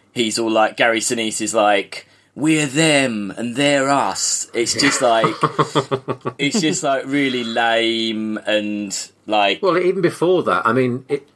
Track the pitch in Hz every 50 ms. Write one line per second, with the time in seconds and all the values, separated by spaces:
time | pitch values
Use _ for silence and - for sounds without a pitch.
0 | _ _ - 123 117 110 107 113 117 110 110 110 107 107 - - 131 117 113 110
1 | - - 123 117 113 107 - - 110 101 107 113 104 104 104 98 95 - - -
2 | - _ _ _ _ _ _ 107 135 160 160 156 151 139 123 151 165 160 147 139
3 | 135 123 113 104 101 95 - - 117 120 117 127 143 143 143 139 135 139 143 135
4 | 113 98 92 - - - - - - - - 113 117 113 - - 143 139 135 -
5 | 131 120 113 113 110 110 110 - - 151 - - 143 - - 151 131 - 139 131
6 | - - 123 - - 123 120 - 139 143 - 220 156 156 - - 156 143 135 131
7 | 131 135 139 143 139 135 123 127 117 113 113 120 117 117 113 113 113 113 113 113
8 | 113 113 110 107 110 110 107 104 - 104 107 107 104 107 104 104 104 98 98 -
9 | - - _ _ _ - 107 - - 196 196 - 202 185 160 180 180 180 190 196
10 | 170 160 - - 156 175 185 165 131 110 90 92 92 113 113 131 127 127 120 127
11 | - - 143 - - _ _